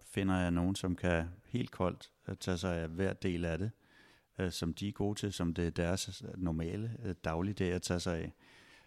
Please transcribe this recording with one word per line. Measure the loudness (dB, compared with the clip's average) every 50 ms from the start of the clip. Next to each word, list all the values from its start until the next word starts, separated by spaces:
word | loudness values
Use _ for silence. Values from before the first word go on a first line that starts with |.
| -16
finder | -6 -2 0 2 4 4 4
jeg | 4 4
nogen, | 4 4 4 2 2
som | 2 0 -2 0
kan | 2 2 4 4 4 2 -2 -6 -12 -8
helt | -6 -4 -4 -4 -4
koldt, | -2 0 0 0 0 -2 -8 -20 _ _ _ -8
øh, | -8
tage | -4 -2 -2 0 0
sig | 0 0 0
af | 0 -2 -2
hver | -2 0 0 0
del | 0 0 -2 -2 0 0 0
af | 0 0 0
det, | -2 -4 -6 _ _ _ -20 -20 -20 -20 -20 -20 _ _ _ -2
øh, | -2 -2
som | 0 0 -2 -2 -2
de | -2 -4 -4
er |
gode | -2 0 0 0 0 0
til, | -2 -2
som | 0 0 0 0 2
det | 2 0
er | 2
deres, | 2 2 2 2 2 0 -2 -6 -8 -10 -10 -10
øh, | -4 -2
normale, | 0 0 0 0 -2 -2 -2 -2 -4 -4 -6 -4 -4
øh, | -6 -4 -2 -2
dagligdag | 0 0 2 0 0 0 2 2 2
at | 2 0
tage | 0 0 0 0
sig | 0 0 0 0
af. | -2 -6 -8 _ -18 -20 -20 -20 -20 -20 -20 -20 -20